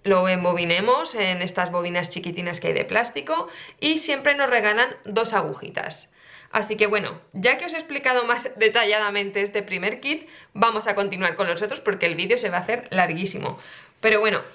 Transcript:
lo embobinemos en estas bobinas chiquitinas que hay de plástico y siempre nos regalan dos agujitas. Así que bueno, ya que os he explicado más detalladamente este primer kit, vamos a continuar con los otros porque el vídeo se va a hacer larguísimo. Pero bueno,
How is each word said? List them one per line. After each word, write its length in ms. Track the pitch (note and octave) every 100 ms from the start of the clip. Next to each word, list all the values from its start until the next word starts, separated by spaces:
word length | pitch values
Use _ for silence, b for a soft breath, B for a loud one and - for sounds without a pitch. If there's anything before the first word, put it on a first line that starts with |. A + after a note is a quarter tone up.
lo 260 | G3 F#3 F#3
embobinemos 840 | F#3 F3+ F3 E3+ F3 A3 C4+ D#4+ A#3
en 260 | F#3+ F3+
estas 300 | F3+ F#3 F3
bobinas 380 | F3 F3 F3 E3+
chiquitinas 520 | F3 F3 E3+ F3 E3+
que 60 | -
hay 60 |
de 120 | D#3+ -
plástico 640 | G#3 A#3 - C4+ D#4+ B B B -
y 160 | D4 D#4
siempre 380 | - C#4 C#4 C#4+
nos 140 | C4+
regalan 460 | A#3+ G#3 G#3+ B3+ B3+
dos 300 | - G#3 A3+
agujitas. 760 | G#3+ D#3 D3+ - - - - - B B B B
Así 240 | G#3+ G#3 G#3+
que 120 | G#3
bueno, 340 | F3+ B2 - -
ya 260 | F#3+ A3+ C#4+
que 100 | F4
os 60 |
he 40 | D#4+
explicado 480 | D#4+ C#4 C4+ B3 A#3
más 340 | A#3 - -
detalladamente 840 | A3 A3+ G#3 G#3+ G#3 G3+ G3 G3+
este 220 | G3+ G#3
primer 380 | G3 F#3 F#3+ A3
kit, 260 | C#4 D#4 B B B
vamos 360 | G3+ G#3 G#3+ G#3+
a 80 | G3+
continuar 420 | G3+ F#3 F#3 E3
con 100 | F3+
los 140 | E3+
otros 180 | G#3 D4+
porque 280 | - F#3+ F3
el 80 | E3
vídeo 220 | F#3+ A#3+
se 120 | G#3+
va 80 | F3
a 40 |
hacer 280 | F3 A#3+ -
larguísimo. 680 | F#3 F3 D#3+ F#3+ F#3 - - B B B _
Pero 180 | A3 G#3+
bueno, 220 | G#3+ F#3+ -